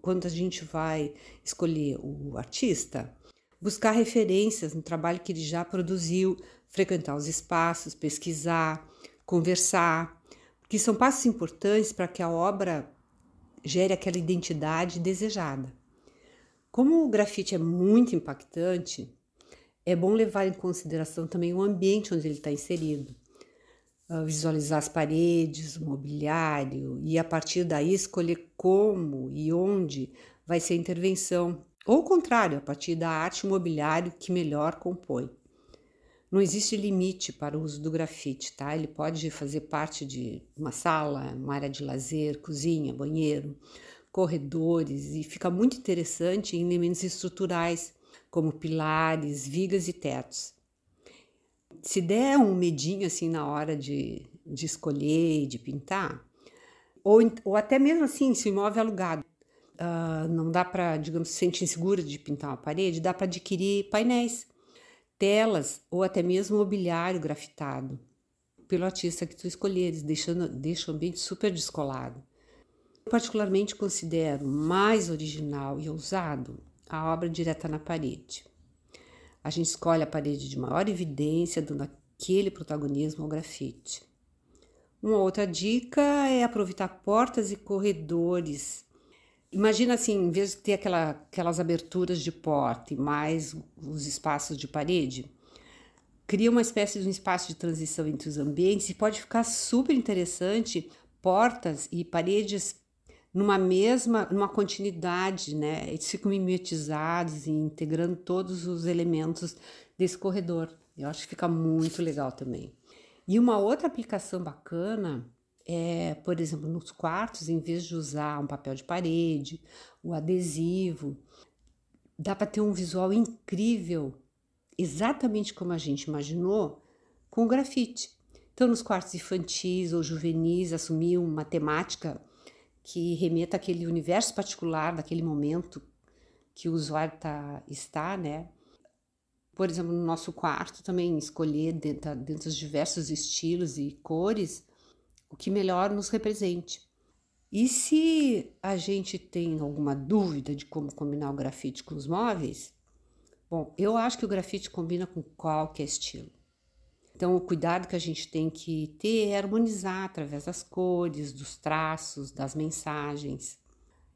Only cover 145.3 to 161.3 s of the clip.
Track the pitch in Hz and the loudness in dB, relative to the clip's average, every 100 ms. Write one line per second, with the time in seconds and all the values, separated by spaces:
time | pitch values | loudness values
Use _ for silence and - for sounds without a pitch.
145.3 | - - 202 196 180 196 208 196 220 220 | -10 -2 0 2 2 2 0 -2 -2 -2
146.3 | 208 196 175 170 - _ _ _ _ _ | -2 -2 -2 -6 -12 _ _ _ _ _
147.3 | _ _ 202 247 247 - 311 320 320 277 | _ _ 2 2 2 4 4 6 6 4
148.3 | 214 - - 190 190 165 196 190 185 - | 2 -2 -6 -4 -2 0 -2 -2 -8 -6
149.3 | 175 170 156 147 147 147 139 135 208 190 | -2 0 0 -2 -2 0 0 2 4 4
150.3 | 147 135 143 - 160 143 - 147 143 147 | 0 -4 -6 -8 -8 -8 -6 -6 -4 -4
151.3 | 139 135 131 135 131 - 151 139 170 240 | -4 -4 -6 -8 -10 -10 -10 -4 -2 0
152.3 | 190 147 - - _ _ _ _ _ _ | -2 -4 -8 -14 _ _ _ _ _ _
153.3 | _ _ 165 147 - 196 226 233 240 214 | _ _ -6 -6 -2 2 2 0 -2 -2
154.3 | 196 180 165 - - 165 175 180 170 151 | -2 -2 -6 -8 -6 -4 -2 -4 -8 -12
155.3 | - 160 156 156 - 151 - - - - | -6 -2 0 -2 -4 -6 -4 -6 -10 -16
156.3 | - _ _ _ _ _ _ _ - 180 | -20 _ _ _ _ _ _ _ -4 2
157.3 | 180 180 170 170 175 180 180 160 160 - | 2 2 -2 0 0 -2 -4 -4 -6 -6
158.3 | 160 160 156 - 160 156 151 214 226 208 | -2 -2 -4 -6 -6 -6 -4 0 2 2
159.3 | 202 196 220 226 202 190 185 190 - 143 | 0 0 2 2 0 -4 -4 -6 -8 -8
160.3 | 143 143 175 - - 185 175 175 147 143 | -8 -8 -10 -8 -2 0 2 0 -4 -8